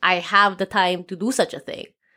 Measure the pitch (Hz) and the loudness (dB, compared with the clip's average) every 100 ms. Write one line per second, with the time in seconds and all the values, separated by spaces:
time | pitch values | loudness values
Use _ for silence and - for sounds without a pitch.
0 | 180 180 175 202 202 185 190 208 180 180 | 0 0 2 4 4 2 -2 0 0 -2
1 | 180 180 220 262 185 - - - - _ | -6 -6 -2 0 -2 -4 -12 -14 -14 _
2 | _ | _